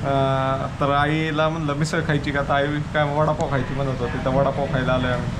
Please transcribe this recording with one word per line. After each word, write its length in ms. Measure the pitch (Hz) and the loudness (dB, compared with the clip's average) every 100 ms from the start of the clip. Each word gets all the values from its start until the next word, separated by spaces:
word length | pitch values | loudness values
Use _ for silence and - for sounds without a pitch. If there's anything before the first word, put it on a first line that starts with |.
अं, 640 | 139 135 135 135 131 135 135 - | 0 2 2 2 0 -2 -4 -2
तर 120 | 143 | 0
आईला 580 | 143 147 156 160 151 156 | 2 2 2 0 2 0
म्हणलं, 240 | 160 151 | 0 -2
"मिसळ 280 | 143 156 170 - | 0 0 -2 0
खायची 240 | 147 147 | 0 0
का?" 100 | 143 | -2
तर 120 | 143 | 0
आई 120 | 143 143 147 147 | 2 2 -2 -2
काय 260 | 156 147 143 | 0 0 2
वडापाव 320 | 151 151 160 | 0 0 0
खायची 220 | 139 127 | -2 -2
म्हणत 260 | 135 139 127 | -2 -2 -2
होती, 260 | 120 127 131 | -2 -2 0
तर 40 | |
वडापाव 360 | 131 139 139 139 | 2 2 0 -2
खायला 280 | 131 127 | 0 0
आलोय 180 | 127 127 | 0 0
आम्ही. 180 | 123 120 - | -2 -2 -6